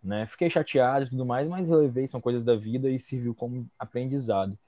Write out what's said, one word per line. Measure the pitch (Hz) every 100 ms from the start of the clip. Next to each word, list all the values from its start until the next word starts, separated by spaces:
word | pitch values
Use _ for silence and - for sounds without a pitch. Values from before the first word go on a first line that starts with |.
né? | 95 104 110
Fiquei | - 170
chateado | 165 151 143 127 139 135
e |
tudo | 127 127
mais, | 123 151
mas | 180 175
relevei, | 165 147 123 135
são | 127
coisas | 123 120
da | 117 113
vida | 107 123 131
e | 131
serviu | - 131 120 117
como | 120 127 120 _
aprendizado. | 113 120 131 139 120 101 98 101